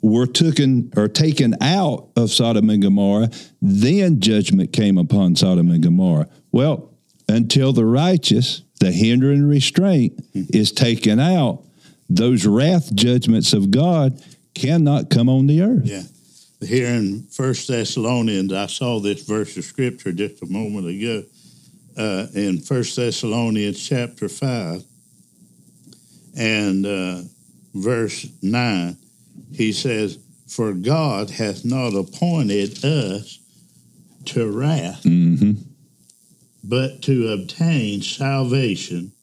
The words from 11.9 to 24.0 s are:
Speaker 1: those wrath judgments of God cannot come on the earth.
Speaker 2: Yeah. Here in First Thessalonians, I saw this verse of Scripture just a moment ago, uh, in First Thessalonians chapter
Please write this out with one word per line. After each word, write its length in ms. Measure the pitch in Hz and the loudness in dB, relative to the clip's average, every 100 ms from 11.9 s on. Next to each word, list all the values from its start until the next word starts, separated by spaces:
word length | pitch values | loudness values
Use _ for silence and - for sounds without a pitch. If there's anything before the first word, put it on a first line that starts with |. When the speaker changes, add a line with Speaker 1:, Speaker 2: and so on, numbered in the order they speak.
| _ _ | _ _
Speaker 1:
those 360 | 90 117 123 101 | 2 4 2 2
wrath 480 | 104 147 180 139 | 4 4 2 0
judgments 600 | 101 117 123 120 113 - | 0 2 2 2 2 2
of 180 | 107 98 | 2 2
God 500 | 113 170 165 135 131 - - _ | 2 2 2 2 -2 -14 -20 _
cannot 560 | - 131 170 147 143 - | -6 0 2 4 2 2
come 180 | 120 120 | 2 4
on 180 | 131 139 | 4 4
the 140 | 151 | 4
earth. 240 | 196 240 117 | 2 2 0
Speaker 2:
Yeah. 160 | 98 - _ _ _ _ _ 95 | -6 -12 _ _ _ _ _ -4
Here 220 | 123 120 | -2 0
in 360 | 120 101 101 101 | 0 -2 -6 -12
First 360 | - 131 123 - | -6 -4 -4 -4
Thessalonians, 840 | 120 107 - 113 123 113 98 95 | -4 -4 -4 -2 0 0 -2 -2
I 140 | 95 101 | -4 -6
saw 320 | - 127 113 | -6 -4 -2
this 240 | 101 98 | -4 -6
verse 340 | - 107 101 - | -4 -6 -4 -10
of 80 | 85 | -12
Scripture 460 | - 127 - 98 | -6 -6 -6 -10
just 280 | 87 104 - | -6 -8 -8
a 20 | - | -10
moment 420 | 95 110 104 87 | -8 -6 -8 -8
ago, 360 | 95 117 110 87 _ - - - - _ - | -6 -6 -6 -10 _ -20 -20 -20 -20 _ -8
uh, 300 | 107 95 104 | -6 -6 -6
in 260 | 98 101 90 | -6 -4 -4
First 360 | - 131 120 - | -4 -4 -4 -4
Thessalonians 880 | 120 - 117 113 117 107 104 92 - | -6 -4 -6 -4 -2 -2 -4 -6 -4
chapter 420 | 131 | -4